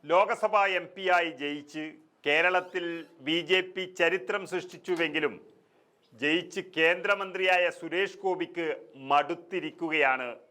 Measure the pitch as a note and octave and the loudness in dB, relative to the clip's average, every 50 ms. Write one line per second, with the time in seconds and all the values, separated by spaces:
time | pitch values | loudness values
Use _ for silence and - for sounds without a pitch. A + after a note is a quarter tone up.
0 | - D3 E3 F3+ G#3 G#3 A#3 A3 A3 G#3+ G#3+ G#3 G3 G3 F#3 F3 E3+ D#3 F3 F#3+ | 0 4 4 4 6 4 2 -2 0 2 4 4 4 4 2 -2 -4 -6 -12 -4
1 | F#3+ F#3 F3+ F3 E3+ E3 D#3 C3+ C#3+ D3 D3 D3 D3 D3 - D#3 D#3 D#3 - - | 0 4 4 4 2 0 -4 -6 -6 -6 -6 -6 -10 -12 -10 -10 -10 -10 -12 -18
2 | _ _ _ _ _ C#3+ D3 D#3 E3+ F3+ F#3 F3+ F3+ F3+ - F#3 E3+ E3+ E3+ E3 | _ _ _ _ _ 2 4 4 4 4 4 2 0 0 -8 -6 -6 -6 -8 -8
3 | D#3 - _ - C3 C#3+ D#3+ F3 D#3+ D3 F#3 F#3 F#3 F#3 F3+ F#3+ F#3 F3+ F3+ - | -12 -16 _ -10 -4 -2 -2 -2 2 2 2 2 2 -2 -8 -10 -10 -10 0 2
4 | F3 E3 F3+ F#3+ F#3 - G3+ G3+ F#3+ D#3+ F3 F3+ - - - D#3+ _ - F3+ E3 | 2 2 2 0 -2 -4 -4 -4 -4 -4 -6 -6 -6 -8 -16 -14 _ -4 -2 0
5 | E3+ D#3+ D3 D#3+ D3+ C3+ G2+ - - - _ _ _ _ _ _ _ _ _ _ | 0 -2 0 0 -2 -2 -4 -6 -20 -20 _ _ _ _ _ _ _ _ _ _
6 | _ _ _ A2+ B2+ D3 D#3 F3+ F3 F3 - F#3+ F3+ F#3 - D#3 D#3+ E3 F3+ F#3 | _ _ _ -4 0 0 0 0 -2 -4 -10 -10 -10 -6 0 2 2 2 2 2
7 | F3 G3+ G3+ G3 G3 F#3+ F3 F#3 F#3 F#3 F#3 F3+ F3 E3+ E3 - F3 C#3+ D#3 F3+ | 2 0 0 0 0 -8 -4 -2 2 2 4 4 2 0 -2 -4 -10 -4 -2 -2
8 | G3 F#3+ - - - F#3+ F3+ D#3+ E3+ - - E3+ E3 D#3 C#3 - - - - C3+ | -2 -2 -4 -4 -2 -2 -2 -2 -4 -6 -6 -6 -4 -4 -4 -6 -10 -20 -20 -16
9 | C3+ C3+ C#3+ D3 D3 C#3+ E3+ E3+ - - F#3+ F3+ D3+ D#3 - - E3 D#3+ D#3 D#3 | -2 2 2 2 4 2 -6 -8 -8 -8 -6 -6 -6 -6 -8 -8 -6 -2 2 2
10 | C#3+ C3+ C3 B2+ B2+ A#2+ A#2 - - _ | 4 4 2 0 -4 -8 -10 -12 -18 _